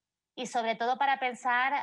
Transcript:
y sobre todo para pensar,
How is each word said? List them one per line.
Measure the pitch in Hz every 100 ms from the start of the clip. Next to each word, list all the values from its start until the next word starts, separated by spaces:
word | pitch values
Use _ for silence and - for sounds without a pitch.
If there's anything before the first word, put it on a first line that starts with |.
| _ _ _ -
y | 247
sobre | 247 226
todo | 226 233 254
para | 277 269
pensar, | 254 226 254 240 262 277